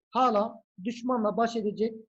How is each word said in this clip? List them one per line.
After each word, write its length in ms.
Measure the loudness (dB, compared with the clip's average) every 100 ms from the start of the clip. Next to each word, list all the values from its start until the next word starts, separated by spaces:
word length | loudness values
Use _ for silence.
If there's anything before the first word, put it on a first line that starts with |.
| _
hala 520 | 2 4 4 0 -4 _ -10
düşmanla 520 | -8 -6 -2 0 0 2
baş 200 | 0 0
edecek 380 | -4 -2 -2 -4 -18